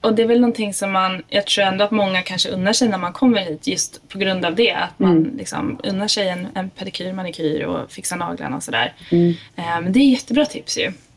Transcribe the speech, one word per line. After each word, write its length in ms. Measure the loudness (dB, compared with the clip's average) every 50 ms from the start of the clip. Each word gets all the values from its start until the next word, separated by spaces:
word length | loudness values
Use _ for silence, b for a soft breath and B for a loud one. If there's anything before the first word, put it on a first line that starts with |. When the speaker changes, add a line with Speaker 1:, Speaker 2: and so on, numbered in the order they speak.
Speaker 1:
Och 140 | 2 2 2
det 80 | 2 4
är 40 |
väl 140 | 4 6 6
någonting 340 | 6 4 2 0 -4 -4 -4
som 180 | -4 -4 0 0
man... 300 | 2 2 0 -2 -4 -8 _
Jag 180 | -2 -2 0
tror 180 | 0 0 2 2
ändå 200 | 2 2 2 2
att 60 | 2
många 320 | 2 2 2 2 0 -2 -2
kanske 260 | -4 -4 -4 -4 -2
unnar 240 | -2 -2 0 0 2
sig 160 | 2 2 2
när 100 | 2 0
man 140 | -4 -6 -4
kommer 280 | 2 4 4 4 4
hit, 260 | 0 -4 -6 -6 -4
just 420 | -4 -4 -2 -4 -6 -8 -18 _ _
på 100 | -6 -4
grund 260 | -2 -2 0 0 -2
av 100 | -2 2
det. 160 | 2 2 2 2
Att 260 | -2 -4 -6 -2 _
man 180 | 2 4 6
Speaker 2:
Mm. 200 | 4 4 2 -2
Speaker 1:
liksom 440 | -8 -10 -8 -8 -6 -6 -6 -6 -6 -6
unnar 240 | -6 -4 -4 -2 -2
sig 200 | -2 -2 0 -2
en, 180 | -2 -6 -8 -8 -8
en 160 | -8 -8 -8
pedikyr, 420 | -10 -10 -12 -12 -10 -10 -10 -8 -8
manikyr 520 | -8 -8 -8 -8 -4 -4 -2 -2 -2 -4
och 280 | -4 -4 -6 -6 -10 -14
fixar 240 | -10 -8 -8 -6
naglarna 400 | -6 -6 -6 -6 -8 -8 -8 -8
och 60 | -8 -4
sådär. 300 | -2 0 0 0 -2 -4 B B B
Speaker 2:
Mm. 180 | B 4 4 4 2 0 B B B
Speaker 1:
Eh, 240 | -10 -6 -4 -4 -2 -2
men 100 | 2 4
det 60 | 6
är 120 | 6 6
jättebra 340 | 6 4 2 0 2 2 2
tips 320 | 2 -2 -10 -10 -8 -4 -4
ju. 140 | -4 -4 -6 -10 _ _ _